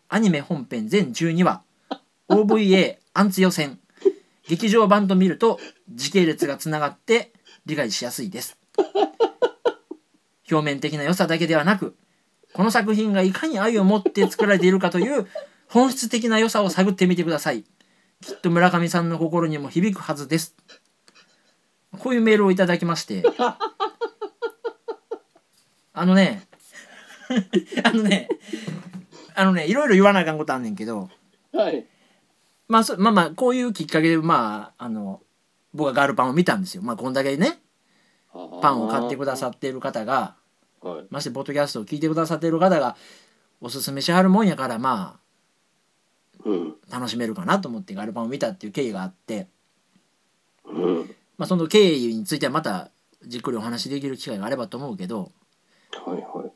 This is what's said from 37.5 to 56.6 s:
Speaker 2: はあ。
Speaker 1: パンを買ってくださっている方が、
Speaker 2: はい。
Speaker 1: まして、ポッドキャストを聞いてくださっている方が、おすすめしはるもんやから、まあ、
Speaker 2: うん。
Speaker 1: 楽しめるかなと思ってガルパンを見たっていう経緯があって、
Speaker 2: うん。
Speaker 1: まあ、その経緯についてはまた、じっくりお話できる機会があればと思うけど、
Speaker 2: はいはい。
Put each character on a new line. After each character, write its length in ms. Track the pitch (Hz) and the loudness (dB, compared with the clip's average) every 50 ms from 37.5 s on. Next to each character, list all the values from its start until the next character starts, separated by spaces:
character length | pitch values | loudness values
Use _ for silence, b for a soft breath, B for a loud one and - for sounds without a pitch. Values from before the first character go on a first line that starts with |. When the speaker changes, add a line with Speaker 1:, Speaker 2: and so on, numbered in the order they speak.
| 349 - _ _ _ _ _ _ _ _ _ _ _ _ _ _ | -2 -4 _ _ _ _ _ _ _ _ _ _ _ _ _ _
Speaker 2:
は 260 | - 90 87 - 180 175 | -20 -18 -18 -16 -6 0
あ。 20 | |
Speaker 1:
パ 100 | 170 143 | 2 2
ン 140 | 131 117 113 | 2 2 -2
を 40 | 110 | -2
買 180 | 123 131 120 | -2 -2 -4
っ 20 | 120 | -4
て 80 | 135 | -6
く 80 | 127 139 | -4 -4
だ 120 | 135 127 | -6 -4
さ 120 | 131 135 123 | -4 -6 -8
っ 80 | - | -8
て 120 | - 143 131 | -8 -8 -8
い 40 | |
る 80 | 131 127 | -8 -6
方 240 | 135 135 127 113 107 | -8 -8 -6 -6 -4
が、 320 | 120 135 123 101 - - _ _ _ _ _ _ _ _ _ | -2 -2 -2 -2 -4 -10 _ _ _ _ _ _ _ _ _
Speaker 2:
は 180 | - 90 85 76 | -12 -12 -12 -12
い。 60 | 95 - | -14 -12
Speaker 1:
ま 100 | 131 143 | -10 -10
し 40 | 151 | -8
て、 60 | 131 | -8
ポ 100 | 120 135 | -8 -8
ッ 40 | 131 | -8
ド 80 | 147 | -4
キ 60 | 139 143 | -2 -2
ャ 80 | 143 | -2
ス 60 | 139 | -2
ト 80 | - 117 | -4 -10
を 40 | 104 | -10
聞 120 | - 151 | -10 -6
い 40 | 143 | -4
て 80 | 160 156 | -2 -2
く 60 | 156 | 0
だ 120 | 165 160 | -2 -2
さ 100 | 165 165 | -2 -4
っ 20 | 151 | -2
て 80 | 165 | -2
い 40 | 165 | -2
る 80 | 165 160 | 2 2
方 180 | 185 190 180 151 | 4 4 4 2
が、 180 | 127 120 b b b b b b b b b b b b _ _ | 2 -2 b b b b b b b b b b b b _ _
お 80 | 123 120 | -14 -12
す 120 | 127 135 | -10 -8
す 80 | - 147 | -8 -6
め 100 | 139 139 | -6 -4
し 100 | - 170 | -2 2
は 100 | 170 185 | 4 4
る 60 | 190 190 | 6 6
も 140 | 185 214 | 4 4
ん 40 | 220 | 4
や 80 | 180 147 | 2 0
か 140 | 131 131 123 | -2 -4 -6
ら、 100 | 117 110 | -4 -2
ま 380 | 131 160 - 196 - - - | -2 -2 -2 -2 -4 -8 -12
あ、 20 | _ _ _ _ _ _ _ _ _ _ _ _ _ _ _ _ _ _ _ _ _ _ _ _ - - | _ _ _ _ _ _ _ _ _ _ _ _ _ _ _ _ _ _ _ _ _ _ _ _ -10 -6
Speaker 2:
う 100 | 110 95 | -4 -4
ん。 200 | 85 82 78 - - _ - | -4 -4 -8 -12 -16 _ -12
Speaker 1:
楽 180 | 123 123 127 110 | -10 -8 -6 -6
し 80 | 110 | -4
め 100 | 120 117 | -4 -4
る 80 | 110 101 | -6 -6
か 100 | 98 90 | -6 -2
な 140 | 123 185 202 | -2 -2 -2
と 100 | 175 131 | -2 -6
思 120 | 113 104 | -10 -12
っ 20 | |
て 120 | 95 - 98 | -12 -12 -10
ガ 120 | 98 107 | -10 -10
ル 60 | 113 | -10
パ 80 | 101 120 | -8 -8
ン 40 | 113 | -8
を 40 | 117 | -8
見 100 | 139 143 | -6 -4
た 120 | 143 113 | -6 -6
っ 40 | 95 | -6
て 120 | - 110 | -10 -14
い 40 | 104 | -10
う 20 | |
経 120 | - 151 135 | -6 -6 -6
緯 80 | 113 | -6
が 100 | 98 95 | -6 -8
あ 40 | 92 | -10
っ 60 | 92 | -10
て、 360 | - _ _ 117 110 101 92 - _ _ _ _ _ _ _ _ _ _ _ _ _ _ _ _ _ _ _ _ _ _ _ | -12 _ _ -10 -10 -10 -10 -12 _ _ _ _ _ _ _ _ _ _ _ _ _ _ _ _ _ _ _ _ _ _ _
Speaker 2:
う 60 | - | -12
ん。 440 | 78 82 90 90 87 82 - - - _ _ _ _ | -6 -2 0 0 0 -2 -4 -10 -16 _ _ _ _
Speaker 1:
ま 80 | - 156 | -10 -4
あ、 20 | |
そ 100 | - 185 | -2 0
の 100 | 170 165 | -2 0
経 260 | 160 202 214 202 175 156 | 4 6 6 6 6 4
緯 220 | 131 120 117 113 | 2 -2 -2 -4
に 80 | 110 101 | -4 -4
つ 120 | - 151 | -6 -4
い 20 | 139 | -2
て 80 | 147 | -2
は 60 | 127 | -2
ま 100 | 139 160 | -2 -2
た、 280 | 156 117 95 87 - - _ _ _ _ _ _ - | -2 -4 -6 -6 -10 -14 _ _ _ _ _ _ -18
じ 120 | 120 120 120 | -14 -14 -8
っ 20 | |
く 100 | - 135 | -6 -6
り 60 | 120 | -6
お 40 | 110 | -4
話 300 | 107 117 117 113 - 127 | -6 -6 -8 -8 -8 -8
で 100 | 139 139 | -8 -8
き 80 | 139 135 | -6 -8
る 80 | 131 | -8
機 100 | - - | -10 -10
会 120 | 139 110 98 | -10 -10 -8
が 80 | 101 | -6
あ 40 | 117 | -6
れ 60 | 135 | -6
ば 120 | 127 117 95 | -6 -6 -10
と 80 | - | -10
思 140 | 123 139 131 | -12 -10 -12
う 60 | 104 | -10
け 100 | 90 90 92 | -10 -10 -8
ど、 240 | 113 101 90 - _ _ _ _ _ _ _ _ _ _ _ _ - - - | -8 -10 -10 -12 _ _ _ _ _ _ _ _ _ _ _ _ -18 -14 -10
Speaker 2:
は 100 | 87 90 | -10 -10
い 60 | - | -10
は 240 | - - - - - | -10 -12 -12 -14 -14
い。 60 | - - _ | -14 -16 _